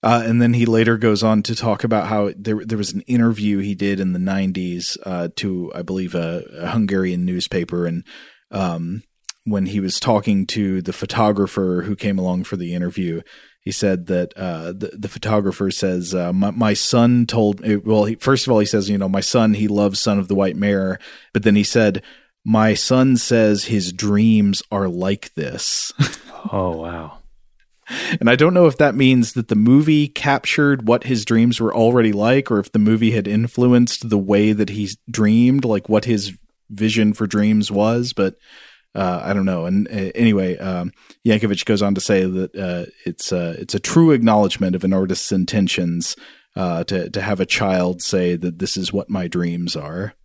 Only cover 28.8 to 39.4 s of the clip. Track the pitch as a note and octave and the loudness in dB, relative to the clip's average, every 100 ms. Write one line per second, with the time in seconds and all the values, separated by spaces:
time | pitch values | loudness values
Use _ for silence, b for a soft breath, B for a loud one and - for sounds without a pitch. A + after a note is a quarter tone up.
28.8 | D3 A2 C3 B2+ A2+ - A2+ G#2 A2 C3+ | 2 4 4 4 2 -2 -2 2 6 6
29.8 | D3+ D3+ D3 - D3 C#3 - - C#3+ C#3 | 6 2 2 -2 -2 -2 -2 0 2 2
30.8 | A2 A#2+ B2 B2 G#2 A2+ A#2+ A#2 A2+ - | 2 0 2 -4 2 4 4 2 -2 2
31.8 | A#2 B2 A2+ G2+ A2 C3 C3+ G#2+ G2 G#2+ | 4 4 4 2 2 2 2 0 0 2
32.8 | G#2+ A2 A2+ A2+ G2 G#2+ A#2 - B2 B2 | 2 4 2 2 0 0 -2 2 4 6
33.8 | A#2+ - A#2 G#2+ F#2+ G#2 G#2+ G#2 G2+ G2+ | 4 0 -2 0 2 2 4 2 -2 -4
34.8 | G2 G2 - A#2 G#2 A2 B2 C3+ B2+ G#2 | -8 -10 -10 0 4 6 4 4 2 -2
35.8 | - G#2+ B2 A2 G2 F#2 _ _ _ G#2 | 2 0 2 -2 -2 -12 _ _ _ -2
36.8 | A2 A2 G#2+ G#2 G#2+ G#2 G#2+ G#2+ G2+ G2+ | -2 2 0 0 -2 0 2 2 0 0
37.8 | G#2+ A#2 A#2+ - F#2+ - B B B B | 0 0 -4 -2 -4 -4 B B B B
38.8 | B G#2 F#2+ F2+ - G2+ | B -6 -4 -4 -4 -2